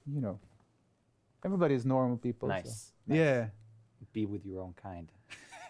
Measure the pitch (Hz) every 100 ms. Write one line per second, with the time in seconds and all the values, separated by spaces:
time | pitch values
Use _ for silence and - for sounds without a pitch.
0 | 143 143 110 87 - _ _ _ _ _
1 | _ _ _ _ 180 190 160 131 127 131
2 | 127 120 123 113 - 95 98 110 - _
3 | - 156 156 127 110 - - - _ _
4 | 107 110 101 101 98 92 92 87 98 87
5 | 82 - _ - - -